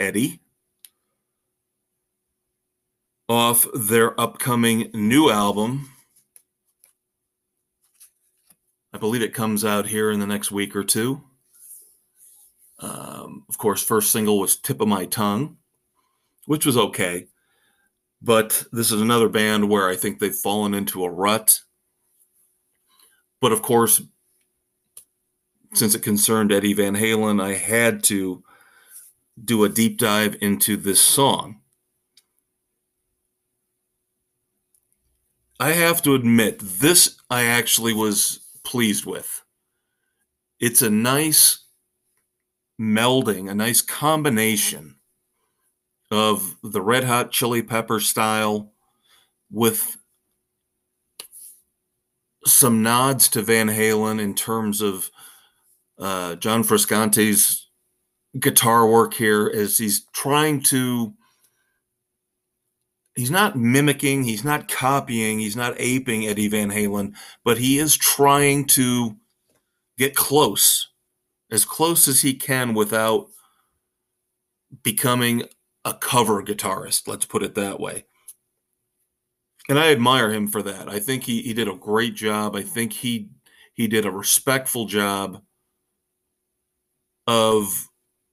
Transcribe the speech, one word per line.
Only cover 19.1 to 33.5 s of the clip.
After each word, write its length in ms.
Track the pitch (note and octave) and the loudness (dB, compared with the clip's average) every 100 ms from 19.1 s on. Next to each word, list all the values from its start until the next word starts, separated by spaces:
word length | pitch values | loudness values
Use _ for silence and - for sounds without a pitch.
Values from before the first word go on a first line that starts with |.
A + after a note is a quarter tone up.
| A#2+ G#2+ | 2 2
band 400 | G#2+ G#2+ G#2+ G#2 | 2 0 0 2
where 200 | G#2 F#2 | 2 0
I 60 | |
think 240 | F#2 G#2+ G2+ | -2 -6 -4
they've 160 | G2+ | -6
fallen 400 | - G2 G#2 G#2 | -4 -4 -2 -2
into 300 | G2+ G2+ F#2+ | -4 -6 -6
a 60 | F2+ | -6
rut. 500 | E2+ G2+ A2 A2 - - _ _ _ _ _ _ _ _ _ _ _ _ _ _ _ _ _ | -2 0 0 0 -2 -4 _ _ _ _ _ _ _ _ _ _ _ _ _ _ _ _ _
But 120 | B2 | 0
of 100 | G#2+ | 0
course, 400 | - A#2 A2 - - _ _ _ _ _ _ _ _ - _ _ _ _ _ _ _ | 2 2 2 0 -4 _ _ _ _ _ _ _ _ -20 _ _ _ _ _ _ _
since 220 | - A2+ | -2 0
it 80 | A2 | 0
concerned 480 | - G#2 A2 A2 G#2 | 0 0 2 2 4
Eddie 220 | G2+ G#2 | 2 2
Van 240 | G2+ G2 G2+ | 0 0 0
Halen, 440 | A2 A2 G#2+ G#2 | 0 2 2 0
I 140 | F#2+ | -2
had 480 | F#2+ G2+ A2+ A#2 G#2 | -4 -2 2 2 2
to 380 | - G2+ F#2+ F2+ _ _ _ _ _ - - _ _ - | -2 -2 -4 -8 _ _ _ _ _ -20 -20 _ _ -16
do 180 | G#2+ A2+ | -2 2
a 60 | G2+ | 2
deep 300 | G#2+ A2+ G#2 | 2 0 2
dive 380 | A2+ G#2 G#2 G#2 | 0 2 0 -2
into 360 | G2+ G2+ - G2+ | -2 0 0 -2
this 240 | G2 F#2 | 0 2
song. 600 | - - C#3 F2+ F2 G#2+ _ _ _ _ _ _ _ _ _ _ _ _ _ _ _ _ _ _ _ | 2 4 2 2 -4 -18 _ _ _ _ _ _ _ _ _ _ _ _ _ _ _ _ _ _ _